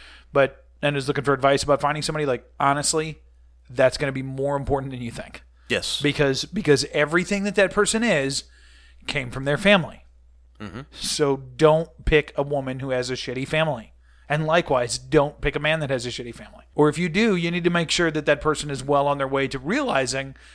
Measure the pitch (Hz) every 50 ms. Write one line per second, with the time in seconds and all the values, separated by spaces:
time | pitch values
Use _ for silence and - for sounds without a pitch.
0 | - - - - - - - 143 139 135 - - - _ - - - 143 143 143
1 | 127 139 143 147 131 143 139 127 135 139 139 131 - 143 143 131 151 143 151 151
2 | - - 156 156 151 139 123 117 - _ _ - 139 139 139 147 139 - - 156
3 | 156 160 151 - - - _ _ - - _ _ _ - 123 131 131 127 - -
4 | 147 139 131 135 131 135 131 135 135 143 143 139 131 135 143 135 135 139 131 123
5 | 123 117 113 - - - - - - - _ _ _ - 117 92 - - - -
6 | 143 147 135 - 147 139 135 123 - - - 220 165 147 143 135 143 - - 151
7 | 147 147 160 180 180 - 202 202 196 208 - 208 190 185 - 208 202 - - 220
8 | 240 233 180 143 135 139 135 - - - - - - - - - - - - -
9 | - - - 147 127 123 - 135 135 143 147 - - 196 208 185 151 - - -
10 | - - _ - - - - - - - _ - 107 98 85 120 147 - - -
11 | - - - - 147 139 139 135 131 127 123 120 160 151 156 160 165 - - -
12 | - - 160 151 143 - - - 143 143 143 139 131 131 127 131 135 135 127 127
13 | 123 123 127 - - 127 123 131 135 - 156 156 160 156 135 113 107 - - -
14 | _ _ - - - - 143 156 156 156 160 175 165 - 139 123 123 120 - -
15 | 131 131 147 151 139 147 - - - 147 - 147 147 151 160 160 151 131 135 123
16 | 120 123 - - 120 120 113 - 113 - - - - _ - - 147 151 143 165
17 | 180 175 156 202 233 226 190 175 165 170 170 175 170 175 170 170 165 - - -
18 | 175 165 151 156 143 156 147 139 - 151 143 - 143 147 139 135 135 139 143 139
19 | 143 143 139 139 135 135 135 135 135 135 - 131 127 156 226 302 285 233 190 135
20 | 131 120 127 135 135 135 131 - - - -